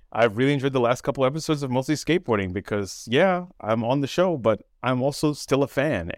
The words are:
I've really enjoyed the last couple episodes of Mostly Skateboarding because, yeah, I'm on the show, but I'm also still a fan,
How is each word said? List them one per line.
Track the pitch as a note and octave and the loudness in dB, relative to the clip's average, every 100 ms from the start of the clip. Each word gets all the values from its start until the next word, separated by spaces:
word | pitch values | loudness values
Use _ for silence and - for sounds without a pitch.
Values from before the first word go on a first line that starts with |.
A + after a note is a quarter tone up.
| - | -6
I've | A2 A#2 G#2 | 2 2 4
really | C3+ | 0
enjoyed | C#3+ C3+ | 2 0
the | C3 | 0
last | A#2 B2 | 0 0
couple | - C3+ | -2 0
episodes | C3 D3+ - D3+ | 0 0 -2 -2
of | C#3 | -2
Mostly | B2 C3 | -2 -2
Skateboarding | D3 - F3 D#3 G#2+ F#2+ | -2 0 0 2 0 0
because, | F#2+ - G#2 G2 - - | -4 -4 -4 -4 -8 -2
yeah, | B2 F#3+ F3+ F3+ - | 2 2 0 -6 -8
I'm | G#2 A2+ | -2 0
on | A#2 C#3 | 0 0
the | C3+ | 0
show, | - F#3 D#3 | 0 0 2
but | A2 G#2 - _ | 0 0 -4 _
I'm | A#2+ B2+ | -2 0
also | C3 C#3 D3+ | -2 0 -2
still | D3 - D3+ | -2 0 0
a | C#3 | 2
fan, | - G#3 G#2+ E2+ | 0 0 0 -4